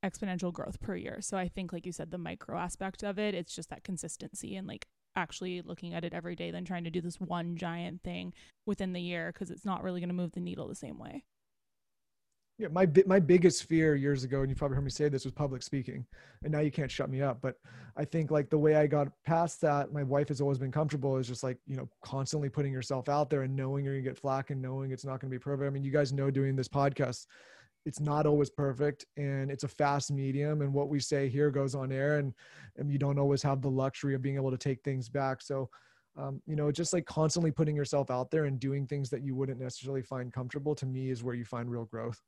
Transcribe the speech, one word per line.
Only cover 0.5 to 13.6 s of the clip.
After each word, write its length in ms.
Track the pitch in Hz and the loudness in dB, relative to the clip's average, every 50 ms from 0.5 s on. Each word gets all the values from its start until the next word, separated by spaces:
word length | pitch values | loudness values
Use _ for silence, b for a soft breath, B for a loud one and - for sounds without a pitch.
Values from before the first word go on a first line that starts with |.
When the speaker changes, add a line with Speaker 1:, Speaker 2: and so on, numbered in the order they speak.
| 175 | -4
Speaker 1:
growth 280 | - - - 202 - | -4 -6 -6 -6 -8
per 160 | - - 196 | -6 -6 -6
year. 220 | 180 - - - - | -6 -6 -8 -8 -8
So 160 | 196 - - | -8 -6 -4
I 120 | 196 185 180 | -2 -4 -4
think, 240 | - - 190 175 185 | -4 -6 -8 -6 -6
like 140 | 170 170 | -8 -8
you 60 | 185 170 | -8 -8
said, 180 | - 165 165 | -8 -10 -8
the 80 | 160 175 | -8 -8
micro 400 | 170 160 170 - - - - 175 | -8 -8 -8 -10 -10 -8 -6 -4
aspect 440 | 175 175 - - 196 190 185 - - | -4 -6 -6 -6 -8 -8 -8 -6 -6
of 160 | 202 202 190 | -6 -4 -2
it, 160 | 214 208 202 | -2 -2 -2
it's 200 | 175 - - - | -4 -6 -8 -10
just 160 | - - - | -12 -10 -12
that 140 | - - _ | -12 -14 _
consistency 720 | - 190 170 - 165 - - - - - - - - 202 | -8 -8 -6 -6 -8 -10 -10 -12 -12 -12 -12 -10 -10 -10
and, 100 | 190 190 | -8 -10
like, 200 | - - 202 - _ _ _ _ _ _ | -10 -12 -12 -14 _ _ _ _ _ _
actually 460 | - 175 156 - - - 185 180 180 170 | -4 -4 -4 -6 -8 -6 -6 -6 -6 -8
looking 320 | 175 170 - - 170 170 | -10 -10 -10 -8 -6 -6
at 100 | 170 165 | -4 -6
it 100 | 170 170 | -4 -6
every 220 | 170 165 175 175 | -6 -6 -6 -8
day 140 | 165 170 170 | -6 -6 -6
than 140 | 165 175 180 | -6 -8 -6
trying 200 | 165 185 175 170 | -6 -6 -4 -4
to 60 | 170 | -4
do 120 | 160 180 165 | -4 -4 -4
this 180 | 175 165 - | -4 -6 -6
one 360 | 190 175 175 175 170 170 170 | -6 -4 -4 -4 -2 -4 -4
giant 460 | 165 185 170 165 170 170 175 - 180 _ | -4 -4 -6 -6 -6 -6 -8 -8 -10 _
thing 300 | 185 175 180 180 180 175 B B B B _ _ | -8 -8 -8 -8 -10 -12 B B B B _ _
within 260 | - 202 - 196 185 180 | -6 -4 -2 -2 -4 -4
the 80 | 180 | -4
year, 320 | 175 175 175 170 165 170 175 | -4 -4 -4 -4 -4 -6 -6
'cause 180 | - 196 - | -8 -10 -10
it's 140 | - - - | -10 -8 -4
not 180 | 202 190 175 - | -4 -4 -2 -4
really 180 | 185 180 180 | -4 -4 -4
gonna 120 | 170 175 180 | -4 -2 -2
move 200 | 180 180 170 - | -2 -2 -2 -4
the 80 | 180 | -6
needle 280 | 175 175 175 - - - | -6 -6 -6 -8 -8 -8
the 60 | - | -8
same 240 | - - - - - | -10 -10 -12 -12 -12
way. 260 | - - - 277 - _ _ _ _ _ _ _ _ _ _ _ _ _ _ _ _ _ _ _ _ _ _ _ _ _ _ _ | -12 -12 -12 -14 -14 _ _ _ _ _ _ _ _ _ _ _ _ _ _ _ _ _ _ _ _ _ _ _ _ _ _ _
Speaker 2:
Yeah, 100 | 220 170 | -6 -2
my 160 | 151 180 190 | 2 4 4
bi-, 200 | 180 143 185 196 | 8 8 8 8
my 120 | 190 190 202 | 10 8 6
biggest 460 | 180 139 180 180 170 180 - - | 8 8 8 10 10 8 6 6